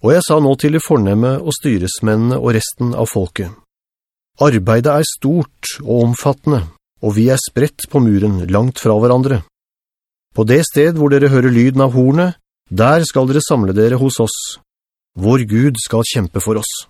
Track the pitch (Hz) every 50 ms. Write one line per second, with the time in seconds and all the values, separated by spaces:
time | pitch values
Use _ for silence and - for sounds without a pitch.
0 | - 110 143 175 175 - 160 156 151 135 135 131 - 151 151 160 - - 156 135
1 | 104 98 98 107 117 127 131 139 - 165 143 - - 151 120 98 87 92 - -
2 | - 110 107 107 113 120 127 - 123 120 117 110 107 - - _ 120 123 117 -
3 | 117 - - 104 95 90 _ - 98 90 101 _ _ _ _ _ _ _ _ _
4 | _ _ _ _ _ _ _ _ 143 147 131 110 92 95 110 117 120 151 143 147
5 | 160 - - - - 139 151 175 147 - _ _ - - - - 147 - 113 120
6 | 117 117 120 - - 147 135 - _ 156 147 123 85 80 - _ _ _ _ _
7 | - 107 104 104 113 127 131 127 - - _ - 123 151 _ _ - - - 143
8 | 127 113 104 98 98 107 101 92 90 87 92 101 113 127 123 - - 113 107 104
9 | 110 123 123 127 131 135 135 110 82 _ _ _ _ _ _ _ _ _ _ _
10 | _ _ _ _ _ _ _ - 110 107 120 147 170 - - 143 147 165 170 160
11 | 147 143 139 139 135 143 135 131 123 131 123 117 120 131 131 131 135 131 123 127
12 | 127 131 139 160 175 180 170 _ _ _ _ _ _ _ 98 92 110 127 151 165
13 | 165 - - 135 131 131 135 147 147 - 160 131 104 95 95 104 110 117 123 127
14 | 131 135 127 - 117 107 - - - - - - _ _ _ _ _ _ _ _
15 | _ _ _ - 92 104 123 135 123 104 104 110 127 147 135 113 - - - 110
16 | 113 - - 127 101 87 _ 98 - - 110 107 107 - - - - _